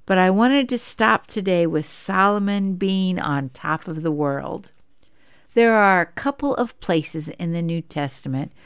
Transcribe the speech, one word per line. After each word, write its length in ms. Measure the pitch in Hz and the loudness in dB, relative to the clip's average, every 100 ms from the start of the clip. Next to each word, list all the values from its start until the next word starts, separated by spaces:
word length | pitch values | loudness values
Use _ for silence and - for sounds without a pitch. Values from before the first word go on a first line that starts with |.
| - | 0
But 120 | 185 | 4
I 120 | 185 | 4
wanted 400 | 190 247 277 262 | 4 4 4 0
to 80 | 247 | -4
stop 500 | - - 220 220 - | -6 -2 2 2 -2
today 400 | 220 190 175 165 | -6 0 2 2
with 180 | 156 156 | 0 -6
Solomon 920 | - - 190 202 208 202 202 196 180 | -12 -4 2 2 2 0 -2 -2 -2
being 440 | 190 190 185 180 | -2 0 0 -2
on 300 | - 143 135 | -2 -2 -4
top 400 | - - 156 - | -8 -4 -4 -4
of 120 | 160 | -6
the 100 | 165 | -4
world. 600 | 147 143 139 135 - - - - - - - _ - _ 240 | -2 -2 -2 -6 -10 -12 -20 -20 -20 -20 -20 _ -20 _ 2
There 200 | 233 220 | 4 6
are 260 | 202 185 | 4 4
a 60 | 165 | 0
couple 480 | - 277 277 285 - | -4 -6 -2 -2 0
of 240 | 240 - | -2 -4
places 480 | - 165 147 160 156 | 0 0 0 -8 -10
in 240 | - 170 | -8 -4
the 100 | 170 | -2
New 200 | 165 165 | -2 -4
Testament 720 | - 151 143 - 139 131 151 - | -6 -6 -6 -6 -6 -6 -6 -12